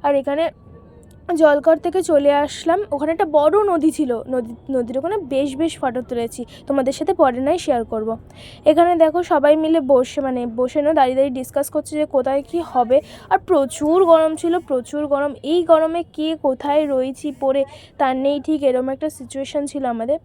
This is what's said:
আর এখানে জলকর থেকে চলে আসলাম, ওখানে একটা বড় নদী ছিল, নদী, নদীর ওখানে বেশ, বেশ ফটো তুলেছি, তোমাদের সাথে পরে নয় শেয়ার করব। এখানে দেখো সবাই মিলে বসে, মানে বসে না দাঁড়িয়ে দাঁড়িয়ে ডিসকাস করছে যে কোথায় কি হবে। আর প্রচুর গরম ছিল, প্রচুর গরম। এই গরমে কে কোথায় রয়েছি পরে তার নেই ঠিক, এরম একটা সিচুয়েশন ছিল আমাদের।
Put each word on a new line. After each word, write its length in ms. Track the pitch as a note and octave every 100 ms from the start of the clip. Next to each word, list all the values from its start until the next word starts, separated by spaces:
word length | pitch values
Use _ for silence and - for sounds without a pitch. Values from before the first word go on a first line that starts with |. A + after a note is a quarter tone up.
আর 120 | C#4+
এখানে 360 | C#4 C4+ C#4+ E4 - - - - - - - - E4
জলকর 400 | D#4 D4 D#4+ D#4+
থেকে 260 | E4+ F#4
চলে 320 | E4+ D4+ C#4+
আসলাম, 460 | C#4+ D4 - E4 F4+ G#4
ওখানে 200 | C#4+ D4+
একটা 120 | E4
বড় 400 | E4+ D4 D4+ G4 G#4
নদী 240 | E4+ D#4
ছিল, 320 | - C#4 A3+ B3
নদী, 260 | B3+ A3+ A#3 -
নদীর 280 | C4 A#3 B3+
ওখানে 180 | D#4+ G#4
বেশ, 400 | C#4 C4+ C#4+ C4
বেশ 220 | E4 -
ফটো 240 | C4+ A#3+
তুলেছি, 420 | B3 A#3+ A#3 - A#3 - -
তোমাদের 260 | C#4 C4
সাথে 220 | - D#4
পরে 260 | F#4+ C#4+ B3
নয় 180 | C#4 E4+
শেয়ার 260 | D#4+ B3
করব। 320 | G#3+ A3 A3 A3+ - - - -
এখানে 320 | - D#4 E4+ F4
দেখো 260 | D#4+ E4
সবাই 340 | F4 D#4 D4 D#4
মিলে 240 | D#4 D#4+
বসে, 400 | C4 C4 B3+ -
মানে 260 | C4+ B3+ A#3+
বসে 360 | A3+ B3 D4+
না 100 | D4
দাঁড়িয়ে 240 | D#4+ B3+ C4
দাঁড়িয়ে 180 | C#4
ডিসকাস 360 | B3+ B3+ C#4 D4
করছে 260 | D4+ D4+ D4+
যে 100 | D4+
কোথায় 360 | C4+ C4 C#4
কি 200 | C#4 E4+ D#4+
হবে। 340 | B3+ A#3 C4 - - -
আর 80 | F#4+
প্রচুর 640 | - E4+ A3+ - D4+ F4
গরম 320 | F4+ E4 D#4+ D#4
ছিল, 220 | E4+ F4
প্রচুর 480 | F4 C4 A#3+ D4 D4
গরম। 280 | C#4 C#4+ A#3
এই 220 | C4+ F4
গরমে 380 | E4 D#4+ D#4+ E4+ E4
কে 240 | - D#4 D#4+
কোথায় 440 | C#4+ C4 D4 D4 D4+
রয়েছি 460 | C4 C4 C4 D4
পরে 320 | C4+ C4+ C4+ C4+ - - -
তার 180 | C4+ C4
নেই 240 | C#4 C#4+
ঠিক, 220 | C#4+ D#4
এরম 260 | C#4 B3+ C4
একটা 220 | C4+ D#4
সিচুয়েশন 560 | D4+ B3 C4+ C4+ D4+ C#4+
ছিল 180 | C#4+
আমাদের। 340 | C4 A#3 A#3 D#4+